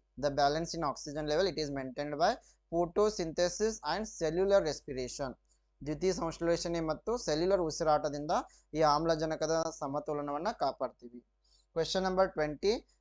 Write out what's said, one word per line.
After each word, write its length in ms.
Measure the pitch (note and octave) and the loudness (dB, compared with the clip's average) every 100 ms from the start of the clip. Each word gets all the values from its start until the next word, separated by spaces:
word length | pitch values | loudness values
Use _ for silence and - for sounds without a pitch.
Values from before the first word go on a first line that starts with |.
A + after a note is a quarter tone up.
| _ - | _ -4
The 140 | C#3+ | -2
balance 420 | C#3 C#3+ D3+ E3 E3 | 2 2 2 -2 -4
in 80 | |
oxygen 420 | D3+ - D3+ C#3+ D3+ | -4 -4 -8 -6 0
level, 220 | D3+ F#3+ | 2 2
it 100 | D3 | -2
is 140 | D3 | -4
maintained 460 | C#3 C3 B2+ D3 D3 | -6 -6 -6 -6 0
by 120 | F3+ B3+ - _ _ | 0 0 -8 _ _
photosynthesis 1040 | E3+ E3+ G3 G#3+ G#3 E3 D3+ F3 - A3 A3 | -2 0 2 2 2 -4 0 0 0 -2 -2
and 240 | D3 F3+ A3 | -4 -4 -4
cellular 540 | - D#3+ E3+ G3 G3 | -2 0 2 4 4
respiration. 680 | D#3+ C#3 - C3 B2 - C#3 - _ _ _ _ | 4 -4 -6 -6 -6 -4 -6 -8 _ _ _ _
ದ್ಯುತಿ 280 | C#3 D3+ F#3 | -8 0 0
ಸಂಶ್ಲೇಷಣೆ 680 | F3 E3 - E3+ E3+ F3 E3+ | 0 -2 -2 0 2 0 -2
ಮತ್ತು 320 | D#3+ D3+ - A#3+ | -2 -2 -2 -4
ಸೆಲ್ಯುಲರ್ 440 | E3 D3+ F3+ G3 | 0 0 4 2
ಉಸಿರಾಟದಿಂದ 720 | D#3+ - D#3 D3+ D3 C#3+ D3+ G#3+ - - _ | 2 0 2 4 2 -4 -2 -2 -2 -14 _
ಈ 80 | D3+ | 2
ಆಮ್ಲಜನಕದ 760 | D3+ D3 E3 D#3+ D#3+ D#3 D#3 D#3+ D#3+ - | 4 6 4 2 0 -2 0 0 0 -4
ಸಮತೋಲನವನ್ನ 720 | C#3+ D3 D3 D3 D3 C#3+ F#3+ | -4 -4 -4 -4 -4 -2 -4
ಕಾಪಾಡ್ತೀವಿ. 680 | - C#3 C3 B2+ - A#2+ B2 - _ _ _ _ E3 | -2 -2 -2 -6 -8 -18 -20 -20 _ _ _ _ -4
Question 280 | D#3 F#3+ | 0 0
number 220 | F#3 F#3 F#3+ | 0 2 2
twenty, 440 | D#3+ D3+ C#3+ F#3+ A#3 - _ | 2 -2 0 0 0 -4 _